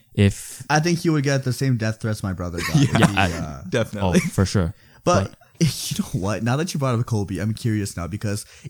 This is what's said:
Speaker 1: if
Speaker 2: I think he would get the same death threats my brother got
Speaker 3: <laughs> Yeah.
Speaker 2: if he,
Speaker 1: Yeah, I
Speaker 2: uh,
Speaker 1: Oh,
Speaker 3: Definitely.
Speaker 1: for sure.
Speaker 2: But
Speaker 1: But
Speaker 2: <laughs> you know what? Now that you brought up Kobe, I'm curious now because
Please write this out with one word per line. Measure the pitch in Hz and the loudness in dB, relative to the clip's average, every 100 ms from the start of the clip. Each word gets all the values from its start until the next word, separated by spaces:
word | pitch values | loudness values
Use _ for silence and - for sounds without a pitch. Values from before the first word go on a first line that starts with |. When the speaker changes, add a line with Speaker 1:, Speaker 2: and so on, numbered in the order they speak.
| _ - | _ 2
Speaker 1:
if | 196 - - - - | 2 2 -8 -14 0
Speaker 2:
I | 151 | 2
think | 170 170 | 4 2
he | 170 | 2
would | 156 | 2
get | 139 139 127 | 2 0 0
the | |
same | 120 135 117 | -2 0 0
death | 110 110 | 0 -2
threats | 113 104 | -4 -2
my | 98 | -4
brother | 90 87 85 | -4 -6 -4
got | - 147 | 0 2
Speaker 3:
<laughs> | |
Yeah. | |
Speaker 2:
if | 143 | 4
he, | 120 | 4
Speaker 1:
Yeah, | 107 98 | 4 4
I | 92 | 2
Speaker 2:
uh, | 82 78 69 | 0 -6 -10
Speaker 1:
Oh, | - | -4
Speaker 3:
Definitely. | 123 107 104 95 175 | -2 -2 -2 2 2
Speaker 1:
for | 175 - 95 | 2 2 2
sure. | 104 87 - - - | 2 0 -4 -18 -4
Speaker 2:
But | 165 180 98 - - _ | 0 2 0 -8 -20 _
Speaker 1:
But | 156 | 0
Speaker 2:
<laughs> | - - | 0 -6
you | - | -6
know | - 113 | -4 -4
what? | 95 95 | -2 -2
Now | 117 139 | 0 0
that | 180 | -2
you | 160 | -2
brought | 131 117 | 0 0
up | - | 0
Kobe, | 110 98 90 | -2 -2 -2
I'm | 107 | -2
curious | 107 117 107 98 - | -2 -2 0 -2 -6
now | 85 | -8
because | 101 104 104 - - | -6 -4 -6 -8 -18